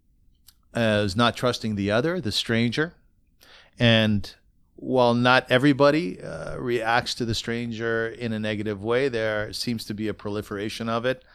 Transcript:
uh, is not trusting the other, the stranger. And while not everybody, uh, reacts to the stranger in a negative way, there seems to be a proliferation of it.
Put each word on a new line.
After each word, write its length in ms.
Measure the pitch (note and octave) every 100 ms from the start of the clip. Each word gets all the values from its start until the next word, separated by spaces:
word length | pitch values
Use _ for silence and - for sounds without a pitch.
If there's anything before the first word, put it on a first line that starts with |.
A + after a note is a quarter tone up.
| _ _ _ _ _ _ _ A#2+
uh, 260 | A2+ G#2 G#2
is 100 | G#2
not 200 | A#2+ -
trusting 380 | B2 A#2 A2+ G#2
the 140 | G2
other, 280 | G#2+ D#3 F3+
the 120 | G#2+
stranger. 600 | - - A2+ A#2 B2+ D#3+ - _ _ _ _ - - - -
And 540 | A#2+ A2+ G#2+ G2+ - - _ _ _ -
while 380 | C3 B2+ A#2+
not 320 | A#2+ B2+ B2+ -
everybody, 720 | B2+ C#3+ C3 C#3+ D3+ F3+ -
uh, 360 | - D#3+ D#3 -
reacts 560 | B2+ A#2+ A2 A#2+ A#2 -
to 100 | A#2
the 80 | G#2+
stranger 720 | - A#2 A#2+ A2 A#2 A2+ A2+
in 260 | A2+ A#2+
a 60 | A2
negative 440 | G#2+ G#2+ G#2+ G2+
way, 260 | G#2+ B2 C#3
there 420 | A#2 A2 G#2+ G#2+
seems 320 | G2 - A2+ -
to 80 |
be 140 | G#2 G#2+
a 60 |
proliferation 760 | F#2+ G#2 G#2 G2+ G2+ A2 - A2+
of 160 | A#2 B2
it. 180 | B2+ _